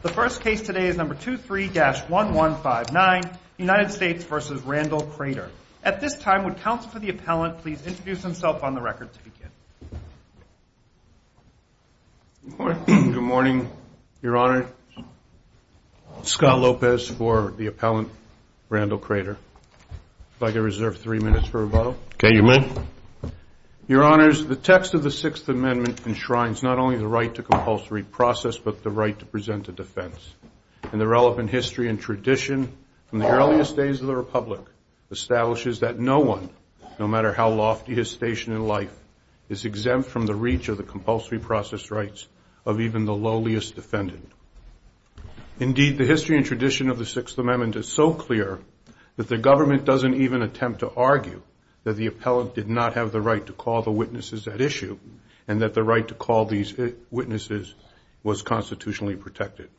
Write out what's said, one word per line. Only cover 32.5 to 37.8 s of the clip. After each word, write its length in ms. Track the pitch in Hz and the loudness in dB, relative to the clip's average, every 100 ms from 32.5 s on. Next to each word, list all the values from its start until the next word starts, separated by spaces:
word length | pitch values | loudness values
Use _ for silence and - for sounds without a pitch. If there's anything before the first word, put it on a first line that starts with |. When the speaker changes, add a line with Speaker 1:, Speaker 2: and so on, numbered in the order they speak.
| 135 131 - _ _ _ | -4 -4 -10 _ _ _
Speaker 2:
from 80 | 110 | -2
the 100 | 117 | 2
earliest 460 | 123 143 156 143 - | 4 6 4 2 0
days 260 | 139 135 | -2 -2
of 60 | 131 | -2
the 80 | 131 | -4
Republic 460 | 127 127 113 98 - _ _ _ _ | -2 -4 -4 -12 -12 _ _ _ _
establishes 680 | 98 - 120 117 120 127 110 | -14 -2 0 2 0 -4 -2
that 180 | 117 117 | -4 -2
no 220 | 123 139 | 2 4
one, 280 | 131 98 90 - _ _ - - | 4 0 -6 -18 _ _ -20 -6
no 100 | 107 | -2
matter 260 | 110 110 | 0 0
how 160 | 101 113 | 2 2
lofty 440 | 110 110 110 | 2 0 0